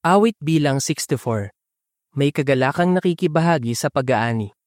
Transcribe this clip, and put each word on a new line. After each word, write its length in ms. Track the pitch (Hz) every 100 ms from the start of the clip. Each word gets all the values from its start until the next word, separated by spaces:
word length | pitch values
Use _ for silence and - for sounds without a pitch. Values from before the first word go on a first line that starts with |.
Awit 400 | 165 196 226 214
bilang 400 | 147 160 147 135
sixty-four. 720 | - 156 - 139 - 110 98 _ _ _ _ _ _ 135
May 160 | 139
kagalakang 640 | - 139 131 127 143 175 185
nakikibahagi 800 | 185 170 175 156 165 165 117 117
sa 160 | 147
pag-aani. 640 | 143 131 120 117 117 104 _